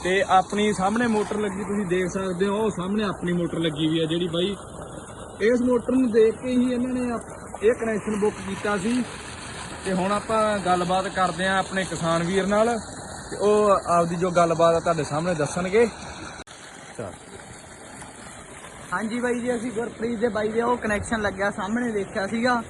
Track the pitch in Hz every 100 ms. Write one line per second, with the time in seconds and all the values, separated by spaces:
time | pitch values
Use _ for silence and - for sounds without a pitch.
0 | 175 190 185 185 180 202 214 185 190 226
1 | 240 214 202 208 208 190 208 202 190 180
2 | 185 190 190 175 202 202 220 180 180 208
3 | 208 - 175 175 170 151 165 147 156 165
4 | 160 165 180 165 185 196 - - - -
5 | - - - - 208 247 247 247 226 254
6 | 254 220 220 220 254 247 254 247 247 254
7 | 247 233 - - - - 202 247 226 214
8 | 214 214 208 - 190 190 208 208 190 247
9 | 226 - - - - - - - 185 185
10 | 185 208 - 220 214 208 175 180 175 185
11 | 196 190 185 165 190 190 185 190 180 165
12 | 165 165 170 190 190 208 226 233 - -
13 | - - - - 202 214 208 190 - 170
14 | 170 175 185 175 170 160 165 165 175 165
15 | 139 143 170 170 143 - 180 208 233 -
16 | - - - - - - - - - -
17 | 101 - - - - - - - - -
18 | - - - - - - - - - 180
19 | 214 240 240 240 240 240 240 208 233 -
20 | 226 233 240 214 214 220 233 247 226 208
21 | 196 226 208 190 202 202 190 233 247 208
22 | 185 220 196 226 240 240